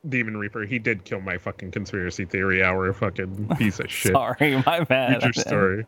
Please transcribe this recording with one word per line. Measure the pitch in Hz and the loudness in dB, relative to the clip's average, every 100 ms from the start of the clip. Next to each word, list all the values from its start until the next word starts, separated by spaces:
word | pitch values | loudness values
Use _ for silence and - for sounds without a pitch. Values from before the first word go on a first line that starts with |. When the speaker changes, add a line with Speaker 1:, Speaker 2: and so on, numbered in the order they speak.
| 160 | -2
Speaker 1:
Demon | 127 110 107 | -2 -2 -4
Reaper, | 104 113 | -6 -6
he | 101 123 | -6 -4
did | 113 107 | -2 -4
kill | 90 104 | -4 -8
my | 95 90 | -6 -6
fucking | - - 95 | -6 -10 -8
conspiracy | 107 98 101 90 - | -8 -6 -4 -4 -4
theory | 92 98 95 92 | -4 0 2 4
hour, | 92 92 92 | 4 2 0
fucking | 98 107 90 92 95 107 | 0 -2 -2 -6 -6 -4
Speaker 2:
<laughs> | 156 | 2
Speaker 1:
piece | - - | 2 0
of | - | -6
shit. | - - | -6 0
Speaker 2:
Sorry, | 135 120 151 147 131 | 2 2 0 2 4
my | 131 170 | 4 2
bad. | 160 131 127 123 | 4 4 4 2
Speaker 1:
Read | |
your | 143 | 2
story. | - 117 104 95 98 | 0 0 2 2 2